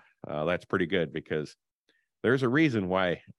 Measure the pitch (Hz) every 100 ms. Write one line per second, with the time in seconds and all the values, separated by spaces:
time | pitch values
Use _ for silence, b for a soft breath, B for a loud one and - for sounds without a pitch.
0 | b _ - 76 78 90 - 98 87 92
1 | 80 78 - 78 73 - _ _ _ _
2 | _ _ 104 131 127 139 156 113 90 92
3 | 90 82 -